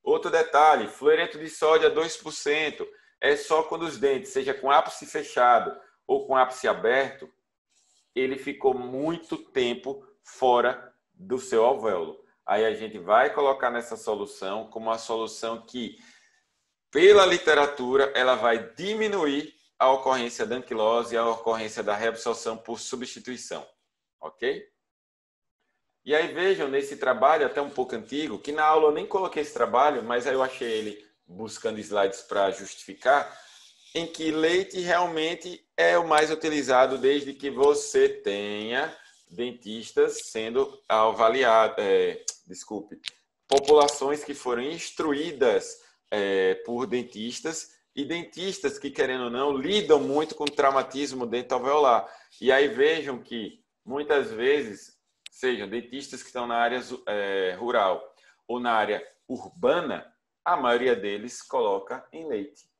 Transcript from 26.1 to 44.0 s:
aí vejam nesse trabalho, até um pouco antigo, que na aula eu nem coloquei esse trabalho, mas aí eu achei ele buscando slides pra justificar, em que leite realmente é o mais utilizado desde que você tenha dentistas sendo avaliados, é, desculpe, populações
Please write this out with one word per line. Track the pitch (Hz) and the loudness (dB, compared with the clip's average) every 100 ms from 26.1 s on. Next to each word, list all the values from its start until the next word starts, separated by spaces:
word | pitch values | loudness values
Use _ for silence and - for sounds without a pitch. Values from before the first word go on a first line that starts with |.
aí | 151 170 | 0 0
vejam | 139 185 185 143 | -2 -2 0 -2
nesse | 135 139 143 | -2 -4 -4
trabalho, | 131 120 131 160 | -2 2 4 4
até | 135 - | 0 -2
um | 143 | -6
pouco | - 123 | -6 -6
antigo, | 113 107 143 151 101 | -6 -8 -8 -6 -8
que | - | -8
na | 151 | 0
aula | 156 156 156 | 4 6 4
eu | |
nem | 151 202 | 2 -2
coloquei | 202 185 - | -4 -4 -4
esse | 147 | -6
trabalho, | - 113 120 143 135 | -2 0 4 2 0
mas | 110 120 123 | -4 -4 -2
aí | |
eu | 131 | -2
achei | 131 - 120 | -2 -4 -6
ele | 110 107 101 _ _ _ | -4 -6 -12 _ _ _
buscando | 90 110 - 113 110 | -16 -14 -8 -8 -8
slides | 98 101 98 98 | -4 0 0 -2
pra | - 101 98 | -6 0 0
justificar, | 95 98 - - 98 127 143 - - - - _ _ _ | -2 -12 -16 -18 -6 2 2 0 -14 -20 -20 _ _ _
em | 165 165 | -8 -8
que | - 160 | -6 -4
leite | 156 160 180 190 185 | 0 2 2 -2 -6
realmente | 175 175 180 160 156 170 180 175 _ - | -2 0 0 -2 -4 -6 -12 -18 _ 0
é | 170 175 | 4 4
o | 165 | 4
mais | 151 156 | 4 4
utilizado | 156 156 151 127 127 131 131 | 0 -2 -2 2 4 4 4
desde | 131 143 139 | 2 2 -2
que | 135 143 | -8 -8
você | 123 143 147 - - 135 | 2 4 4 2 4 4
tenha | - 104 101 104 104 107 120 156 156 _ _ _ | 2 -6 -4 -6 -6 -4 -4 -4 -8 _ _ _
dentistas | 87 123 117 98 110 107 - 156 147 - | -10 -8 -8 -14 -12 -6 0 0 0 -10
sendo | 113 110 120 135 - _ | -8 -4 -2 -2 -6 _
avaliados, | 110 110 104 113 127 123 110 110 110 | 2 2 4 2 4 4 6 4 0
é, | 101 95 90 85 - - _ | 2 2 2 -2 -12 -14 _
desculpe, | 87 - 107 - - - _ _ _ _ | -20 -12 -12 -12 -12 -14 _ _ _ _
populações | 139 139 151 143 - | 0 6 6 6 2